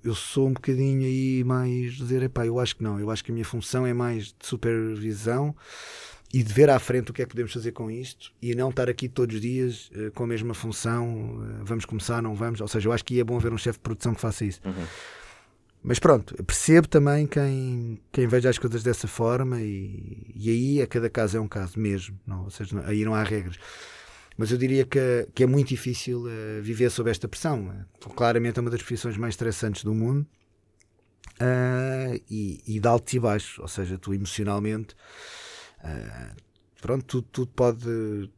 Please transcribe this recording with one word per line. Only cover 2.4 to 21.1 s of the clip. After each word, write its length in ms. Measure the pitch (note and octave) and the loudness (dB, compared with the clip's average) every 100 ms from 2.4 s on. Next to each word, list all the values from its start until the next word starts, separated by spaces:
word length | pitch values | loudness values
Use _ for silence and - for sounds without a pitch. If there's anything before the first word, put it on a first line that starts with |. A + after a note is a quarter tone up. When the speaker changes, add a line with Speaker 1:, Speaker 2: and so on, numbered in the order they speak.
| A#2 | 0
Speaker 1:
eu 120 | A#2+ | 0
acho 160 | A#2+ - | 0 -2
que 60 | |
não, 160 | A2 G2+ | -4 -2
eu 100 | G#2 | -2
acho 140 | G#2+ | -4
que 60 | - | -4
a 40 | |
minha 100 | A#2 A2 | -4 -4
função 400 | A#2+ - B2+ B2+ | -6 -2 0 0
é 80 | |
mais 320 | A#2+ A#2+ A2+ G#2 | 0 -2 -4 -8
de 60 | _ - | _ -8
supervisão 1080 | A#2+ A#2+ A2+ A2 G#2+ A2 G#2 A2 B2 D3 D3+ - - - - - - - | -2 0 0 -2 -4 -4 -4 0 0 0 -4 -14 -18 -16 -16 -18 -20 -2
e 100 | A2+ | 0
de 100 | A2 | 2
ver 160 | G#2+ D3 | 8 8
à 100 | C3 | 8
frente 320 | - B2+ A2+ | 4 0 0
o 40 | |
que 80 | B2 | -6
é 20 | |
que 60 | B2 | -6
podemos 200 | A#2 A2+ | -4 -4
fazer 200 | B2 A2+ | -4 -6
com 180 | A#2 A2+ | -6 -8
isto 400 | A#2 B2+ - - _ | -8 -10 -16 -20 _
e 120 | A#2+ | -4
não 140 | A#2+ C3 | 0 0
estar 220 | B2+ B2 | 0 0
aqui 180 | B2 B2+ | -2 -4
todos 280 | B2+ B2 A2 | 0 0 0
os 40 | |
dias, 500 | A#2 B2+ B2+ A#2 - | -2 0 -2 -2 -12
eh, 160 | - G#2+ | -8 -8
com 100 | - | -4
a 20 | A#2 | -2
mesma 260 | A2+ A#2 | -2 -4
função, 880 | G#2+ A2+ G#2+ A#2 A#2 A#2+ A2+ A2 A2+ | -4 -6 -4 0 0 -2 -4 -6 -8
eh, 200 | A2 G#2+ | -10 -8
vamos 220 | G2+ A2+ - | -4 -6 -4
começar, 360 | A2 - A#2+ | -4 -2 -2
não 120 | A2+ | -2
vamos. 260 | G#2 A#2 A2 | -2 -2 -4
Ou 80 | G#2+ | -2
seja, 180 | A2+ G#2 | 0 2
eu 40 | |
acho 100 | A#2 | 0
que 160 | - B2 | 0 0
é 60 | |
bom 120 | A#2 A#2+ | 2 0
haver 120 | A#2+ | 0
um 60 | A2+ | 0
chefe 220 | A#2+ A2 | -4 -4
de 40 | |
produção 320 | A2+ A2 A#2+ | -6 -2 -2
que 60 | A2 | 0
faça 240 | A2 - | -2 -2
isso. 160 | G#2 - | -4 -4
Speaker 2:
Uhum. 220 | G2 F#2+ E2 - - - - - _ _ _ _ | -6 -6 -6 -10 -16 -18 -20 -20 _ _ _ _
Speaker 1:
Mas 160 | B2 A#2+ | -2 4
pronto, 360 | - C3 - - | 6 6 4 -8
percebo 420 | F2+ - - E3 D3+ | -2 0 8 8 10
também 400 | D#3 C#3+ D3 D3+ | 6 6 4 2
quem, 720 | D3 C#3 C3+ C3 B2 A#2 A2 _ | 2 0 0 -2 -4 -4 -8 _
quem 140 | - B2 | 0 4
veja 240 | B2 B2+ | 6 6
as 80 | A#2 | 2
coisas 240 | B2 A2+ | 0 0
dessa 260 | A#2 A2 A2 | 0 0 -2
forma 540 | - A#2 B2 C3 B2 | 0 2 2 0 -2
e, 680 | G#2+ G2 G2 F#2+ - A#2 - | -4 -4 -6 -8 -12 -12 -14
e 160 | G#2 A2 | -4 0
aí 320 | A#2 C3 C#3+ | 2 4 2
a 40 | B2 | 2
cada 220 | B2 | 0
caso 300 | A#2 | 0